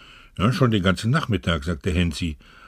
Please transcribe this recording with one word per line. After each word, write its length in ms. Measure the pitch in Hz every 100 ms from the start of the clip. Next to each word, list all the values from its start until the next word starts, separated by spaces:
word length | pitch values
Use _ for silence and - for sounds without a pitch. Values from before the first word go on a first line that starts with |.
| - - - -
"Ja, 160 | 104
schon 200 | 123 127
den 100 | 107
ganzen 300 | 90 90 110
Nachmittag", 500 | 156 - 101 - 82
sagte 300 | 78 78 95
Hentzi. 440 | 85 85 76 87 76 - -